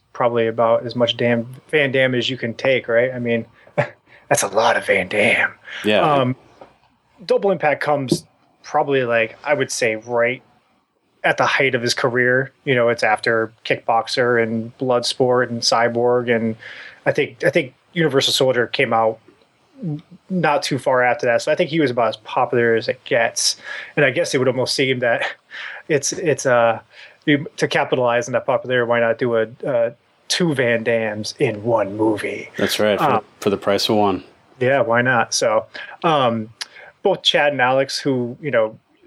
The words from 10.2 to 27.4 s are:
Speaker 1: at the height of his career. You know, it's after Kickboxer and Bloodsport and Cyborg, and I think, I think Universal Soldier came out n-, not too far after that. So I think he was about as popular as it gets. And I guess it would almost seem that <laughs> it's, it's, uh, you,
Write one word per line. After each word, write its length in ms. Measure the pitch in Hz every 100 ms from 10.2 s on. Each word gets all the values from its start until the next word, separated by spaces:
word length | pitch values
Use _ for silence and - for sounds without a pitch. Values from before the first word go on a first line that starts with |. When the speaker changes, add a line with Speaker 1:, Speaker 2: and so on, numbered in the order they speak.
| 120 127 _ _ _ _ _ _ _ _
Speaker 1:
at 120 | 170 147
the 80 |
height 300 | 123 - 135
of 80 | 123
his 100 | 120
career. 600 | - 135 123 123 127 135 _
You 100 | 147
know, 140 | 123 117
it's 140 | 117
after 500 | 113 110 123 113 113 _ -
Kickboxer 760 | 113 - 117 - - 123 120
and 340 | 113 113 113 -
Bloodsport 720 | 127 123 - - 127 123 117
and 100 | 117
Cyborg, 720 | - 139 139 120 120 123 120
and 220 | 113 113 113 - - - -
I 80 | 135
think, 320 | - 139 -
I 60 | 131
think 240 | - 131 - _
Universal 400 | 175 156 131 127
Soldier 340 | - 131 123 113
came 280 | - 123
out 240 | 113 113 110 _ _ _ _ _ 277
n-, 200 | 185 151 - 180 -
not 320 | 185 156 143
too 160 | - 135
far 240 | 143 127
after 240 | 123 120 127
that. 160 | 117
So 100 | -
I 20 |
think 140 | 156 170
he 120 | 160
was 100 | 139
about 180 | 123 113
as 80 | -
popular 560 | - - 123 123 117
as 140 | 113 -
it 160 | -
gets. 520 | - 131 - - - - - - -
And 120 | - 139
I 40 |
guess 240 | 127 170
it 40 | 139
would 100 | 127
almost 260 | 127 120
seem 260 | - 131 123
that 220 | 123 131 - - _ -
<laughs> 300 | - - -
it's, 260 | 151 -
it's, 320 | - 170 131 139
uh, 340 | 120 143 107 - - - - -
you, 200 | 143